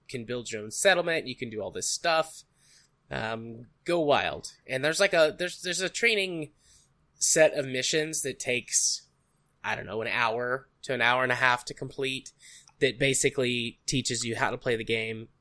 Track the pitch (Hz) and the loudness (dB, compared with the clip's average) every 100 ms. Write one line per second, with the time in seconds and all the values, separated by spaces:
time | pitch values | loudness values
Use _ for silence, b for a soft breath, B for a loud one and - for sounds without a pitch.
0 | - 123 110 123 110 110 107 - 196 175 | -12 -10 -6 -8 -6 -8 -8 2 4 4
1 | 170 160 127 123 120 107 95 90 - - | 2 -2 -4 -8 -8 -6 -8 -6 -6 -2
2 | 170 160 156 - - b b b b _ | 0 2 0 -8 -20 b b b b _
3 | - 67 110 113 117 117 123 _ - 170 | -10 -6 -6 -6 -10 -14 -18 _ -2 0
4 | 147 123 87 71 - - - 131 147 160 | 4 4 2 -4 -10 -16 -8 -2 0 2
5 | 196 170 156 - 180 - 180 170 185 - | 4 6 4 2 -6 -6 -6 -2 -4 0
6 | 233 214 190 165 147 _ b b b _ | 2 2 0 -4 -8 _ b b b _
7 | _ _ - 160 156 147 135 127 - 156 | _ _ 2 6 6 4 -2 -2 0 0
8 | 156 156 135 123 - 123 - - - - | 0 -4 -6 -6 -2 -2 0 0 2 -2
9 | - _ _ _ _ _ 104 110 - 107 | -8 _ _ _ _ _ -6 -6 -4 -6
10 | 110 110 117 117 123 131 - _ - 123 | -2 2 2 0 -2 -4 -6 _ -6 2
11 | 120 127 127 123 127 123 - - 135 - | 4 4 2 4 4 4 -2 -10 -10 -6
12 | 135 131 - B B B B _ 131 113 | -6 -6 -12 B B B B _ 0 2
13 | 135 135 135 135 123 120 117 - - 139 | 2 2 2 2 0 0 -4 -6 -4 -2
14 | - 117 120 110 123 120 131 113 107 113 | 0 -2 -4 -2 -2 -2 -2 -2 0 -2
15 | 113 110 113 _ | -2 -8 -12 _